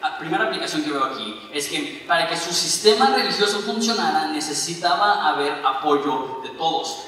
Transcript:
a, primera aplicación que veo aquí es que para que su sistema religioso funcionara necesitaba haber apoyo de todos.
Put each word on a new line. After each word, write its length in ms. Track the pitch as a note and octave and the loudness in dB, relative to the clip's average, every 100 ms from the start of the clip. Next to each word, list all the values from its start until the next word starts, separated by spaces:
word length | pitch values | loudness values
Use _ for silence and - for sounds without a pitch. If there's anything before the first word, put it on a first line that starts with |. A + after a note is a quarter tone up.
a, 160 | - - | -6 -4
primera 280 | D#3+ - - | -2 0 0
aplicación 360 | - E3+ D#3 | -2 -4 -2
que 80 | D3+ | -2
veo 140 | C#3+ | 0
aquí 440 | C3 A#2+ G#2+ G#2 - | -2 -2 -8 -10 -8
es 160 | D3 C#3+ | -6 -4
que 360 | D#3 C#3+ - - | -4 -4 -8 0
para 220 | E3 E3 | 2 2
que 80 | E3 | -2
su 160 | E3 | -2
sistema 580 | E3+ E3 - G#3+ - C4+ | -2 0 4 6 6 6
religioso 500 | C4 G#3 - G#3 G#3+ | 4 2 2 2 0
funcionara 680 | - - A3+ - - - D3+ | -2 -2 0 0 2 2 0
necesitaba 1000 | D3+ - - E3 E3+ F3 F3+ G#3 - D3+ | -2 -4 -4 -4 -2 0 2 4 4 2
haber 360 | D3 C#3+ D3 | 0 0 0
apoyo 760 | D3+ D3+ D3+ C#3+ C#3+ - - - | 0 0 2 2 2 -2 -4 -8
de 80 | - | -10
todos. 540 | - E3 E3 - - | -4 -2 -2 -4 -8